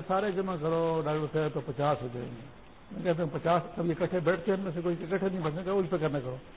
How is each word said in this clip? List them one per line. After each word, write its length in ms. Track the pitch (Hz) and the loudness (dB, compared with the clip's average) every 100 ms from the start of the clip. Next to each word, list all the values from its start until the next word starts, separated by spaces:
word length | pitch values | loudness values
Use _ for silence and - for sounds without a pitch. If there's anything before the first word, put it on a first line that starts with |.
| 170 | 0
سارے 260 | 190 208 | 0 2
جمع 240 | 185 190 180 | 0 -2 0
کرو 420 | 156 165 165 160 | 0 2 2 2
ڈاکٹر 220 | 151 151 151 | 2 0 0
صاحب 180 | 156 151 | 0 0
تو 180 | 151 135 | -2 -4
پچاس 300 | 127 143 143 | 0 2 2
ہو 60 | 123 | -2
جائیں 140 | 123 110 | -6 -8
گے۔" 180 | 117 113 - - - - | -8 -14 -16 -20 -20 -14
میں 100 | - | -4
کہتا 200 | 175 165 | 0 2
ہوں، 80 | 165 | 2
"پچاس؟" 300 | 147 165 170 170 - | 0 2 2 2 -2
کبھی 140 | 170 | 0
اکٹھے 300 | 156 175 180 | 2 2 2
بیٹھتے 300 | 160 185 170 | 2 2 2
ہیں، 80 | 190 | 0
ان 60 | |
میں 80 | 196 | 0
سے 60 | 165 | -2
کوئی 160 | 175 170 | 0 -2
اکٹھے 280 | 165 190 190 | 0 0 2
نہیں 80 | 185 | 0
بیٹھنے 220 | 156 156 | 0 -2
کا، 80 | 185 | 0
اس 140 | 196 175 | 0 2
پہ 60 | 170 | 2
کرنا 180 | 151 143 | 2 0
کرو، 180 | 127 127 - | -2 -8 -10